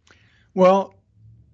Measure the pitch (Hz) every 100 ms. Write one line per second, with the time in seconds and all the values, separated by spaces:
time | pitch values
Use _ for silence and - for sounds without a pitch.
0 | _ _ _ _ _ 190 185 196 190 _
1 | _ _ - _ _